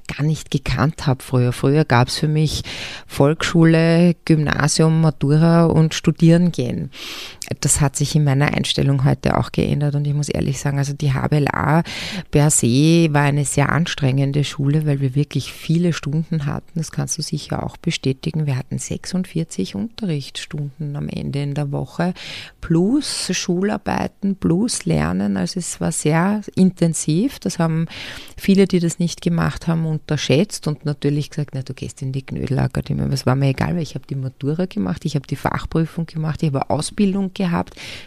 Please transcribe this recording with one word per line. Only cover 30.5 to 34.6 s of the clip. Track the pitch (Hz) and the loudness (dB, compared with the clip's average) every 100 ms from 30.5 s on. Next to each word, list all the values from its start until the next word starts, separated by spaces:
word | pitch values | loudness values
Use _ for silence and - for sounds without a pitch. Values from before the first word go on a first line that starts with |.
| - 160 | -4 -6
und | 147 | -4
natürlich | 147 147 147 147 - | -6 -2 -2 -2 -4
gesagt, | - 147 | -6 -6
„Na, | 131 | -8
du | 131 | -10
gehst | 131 127 - | -10 -12 -8
in | 131 | -8
die | 135 | -6
Knödelakademie.“ | - - 131 135 127 - - 139 | -8 -6 -2 0 0 -2 -4 -2
Aber | 139 | -2
es | 135 | 0
war | 127 131 | 0 2
mir | 135 | 2
egal, | 131 - | 0 -2
weil | 175 | -2
ich | 151 | -6
hab | 139 - | -8 -8
die | 139 | -8
Matura | 131 - 139 160 | -8 -6 -4 -4